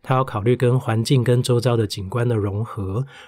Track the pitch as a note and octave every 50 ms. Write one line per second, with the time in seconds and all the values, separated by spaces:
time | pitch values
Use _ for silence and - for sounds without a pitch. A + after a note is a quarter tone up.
0 | - - C3+ C3 C3 - - A2 G2+ A#2+ B2 A#2+ B2+ B2 B2 B2+ - - A2 A2
1 | A#2 - D3 C3 A#2 B2+ B2 B2 B2 - B2 A#2+ A2 B2+ A#2+ A2+ A2 G2 - -
2 | G2 F#2 - A#2+ A#2+ B2 A#2 G#2+ G2 G2+ G2 G2+ A#2 - - - G2+ F#2+ F#2+ A2+
3 | C3+ C#3 - - -